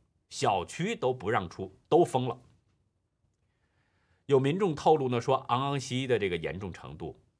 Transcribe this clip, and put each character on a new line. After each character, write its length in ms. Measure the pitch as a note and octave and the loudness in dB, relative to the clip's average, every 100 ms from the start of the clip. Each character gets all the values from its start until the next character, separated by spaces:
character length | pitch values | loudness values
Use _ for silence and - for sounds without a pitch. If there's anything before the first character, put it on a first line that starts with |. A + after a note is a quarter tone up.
| _ _ _ | _ _ _
小 340 | - B2 F#2+ | -2 0 0
区 320 | F2 - F#3+ A#3 | -2 -4 -4 -2
都 160 | C3 | -2
不 180 | B2 G#2 | -2 0
让 200 | A2+ F2+ | -2 -2
出， 260 | - F#2+ - - | -8 -12 -12 2
都 160 | D#3+ D#3 | 4 4
封 220 | B2+ B2+ | 2 -2
了。 120 | - - _ _ _ _ _ _ _ _ _ _ _ _ _ _ _ _ _ - | -6 -14 _ _ _ _ _ _ _ _ _ _ _ _ _ _ _ _ _ 2
有 120 | C3+ | 4
民 200 | C3+ F#3 | 4 2
众 160 | G3+ C#3+ | 0 2
透 200 | F3 D#3 | 4 4
露 140 | C3 | 4
呢， 100 | A#2+ | -2
说 180 | C3+ C3 - | 0 0 2
昂 100 | B2 | 0
昂 200 | C#3 C#3 | 0 -4
西 260 | B2 B2+ C3 | -4 -4 0
的 140 | A2+ | 2
这 100 | G2 | 2
个 80 | F2 | -2
严 220 | D#2 E2+ | -4 -8
重 120 | G2 | -10
程 240 | D#2+ C2 D#2 | -12 -14 -12
度 240 | E2 - _ _ | -12 -14 _ _